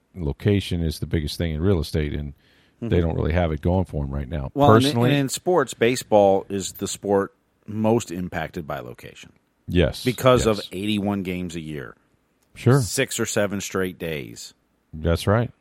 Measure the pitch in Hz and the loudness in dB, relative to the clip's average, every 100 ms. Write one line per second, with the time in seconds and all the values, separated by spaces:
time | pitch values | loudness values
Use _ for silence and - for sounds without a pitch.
0 | _ - 76 71 104 101 - 87 82 - | _ -6 -6 -2 2 2 0 -2 -2 -4
1 | 78 85 73 - 85 78 92 90 76 82 | -4 -2 -2 -4 -4 0 2 2 0 -2
2 | 73 73 73 - _ _ _ _ 117 90 | -2 -4 -8 -12 _ _ _ _ 0 0
3 | 82 85 78 85 85 76 85 92 87 76 | 2 0 0 0 0 0 0 0 -2 -4
4 | 69 69 65 76 67 139 139 110 135 120 | -4 -6 -6 -6 -6 2 6 6 6 2
5 | 123 143 131 - - 180 127 - 117 127 | 2 2 0 -4 0 2 0 0 0 0
6 | - 107 98 95 - 98 90 - 98 - | 2 6 6 4 0 -6 -6 -6 -8 -6
7 | 101 101 98 - _ _ - 107 110 117 | 2 2 2 -6 _ _ -10 -2 2 2
8 | - 85 90 87 78 92 73 71 62 60 | 0 -8 -6 -6 -8 -8 -8 -8 -10 -16
9 | - - - _ _ _ - 90 78 - | -18 -20 -20 _ _ _ 0 2 2 2
10 | 131 110 127 123 110 104 - 90 104 107 | -4 2 4 4 4 0 -6 -8 -2 -2
11 | 101 101 92 90 90 85 78 76 58 - | 0 -4 -4 -6 -6 -8 -10 -10 -12 -18
12 | _ _ _ _ _ - - 139 110 - | _ _ _ _ _ 0 4 4 4 -2
13 | 131 - 110 110 104 101 - 95 92 - | -2 -2 -2 0 0 -2 -4 -4 -4 -4
14 | 85 76 57 57 - _ _ _ _ 80 | -6 -6 -8 -14 -20 _ _ _ _ -6
15 | 80 82 - 110 117 - | -2 0 2 0 0 -8